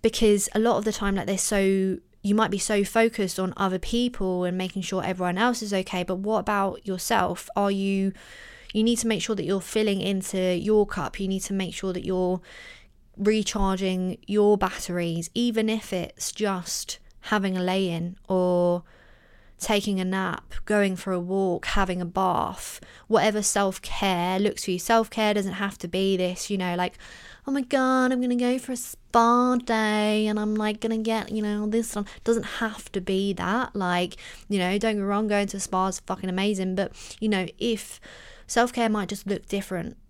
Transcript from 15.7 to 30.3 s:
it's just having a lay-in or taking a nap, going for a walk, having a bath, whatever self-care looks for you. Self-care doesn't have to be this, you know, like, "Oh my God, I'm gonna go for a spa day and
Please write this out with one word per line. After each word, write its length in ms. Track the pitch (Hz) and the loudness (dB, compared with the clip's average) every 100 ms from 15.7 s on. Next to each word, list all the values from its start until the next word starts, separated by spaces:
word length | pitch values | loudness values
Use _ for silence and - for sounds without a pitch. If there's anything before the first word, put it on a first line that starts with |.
| 220 - | 0 -2
it's 380 | 185 - - - | -6 -6 -8 -10
just 680 | - 214 190 170 - - - - - | -2 -2 -2 -4 -8 -8 -12 -14 -18
having 340 | - 214 196 185 | -2 0 0 0
a 60 | |
lay-in 540 | 180 190 190 165 170 185 - | 0 0 0 -2 -4 -8 -2
or 560 | 185 180 175 175 175 - - - - _ - - - | 2 4 4 4 2 -4 -20 -20 -20 _ -20 -20 -12
taking 400 | - 208 202 196 | -2 0 0 -2
a 60 | |
nap, 500 | 185 190 185 165 - - - | 0 0 -2 -4 -6 -8 0
going 280 | 214 196 | 2 2
for 180 | 180 - | 0 -4
a 60 | 180 | -4
walk, 480 | 175 196 190 175 - | -2 0 0 0 0
having 340 | 202 190 180 | 0 2 0
a 40 | |
bath, 720 | 175 185 185 175 - - - - - - - | -4 0 0 0 -2 -6 -12 -14 -18 -20 2
whatever 340 | 214 220 208 | 4 4 2
self-care 960 | 202 208 196 185 - - 196 180 175 190 | 0 2 0 -2 -6 -2 0 2 0 2
looks 260 | 202 - | 0 0
for 60 | - | -4
you. 80 | 180 | -4
Self-care 560 | - 226 220 - 214 | 2 2 2 0 2
doesn't 200 | 208 196 | 2 0
have 220 | 185 202 - | -2 -6 -6
to 100 | 175 | -4
be 280 | 185 196 190 | 0 2 2
this, 320 | 180 180 - | 0 -2 -4
you 80 | 202 | -2
know, 200 | 180 175 | -2 0
like, 200 | 180 - - - - - | -2 -4 -20 -20 -20 -14
"Oh 60 | - | -4
my 120 | 277 | -2
God, 500 | 247 277 262 262 254 | 2 2 4 4 4
I'm 80 | 254 | 2
gonna 160 | 247 247 | 0 2
go 200 | 247 254 | 2 0
for 140 | 247 | -4
a 60 | 247 | -8
spa 800 | - - - 233 233 240 247 247 | -8 -14 2 6 6 6 4 2
day 720 | 240 226 220 214 214 214 | 2 0 2 2 2 2
and 100 | 214 | 2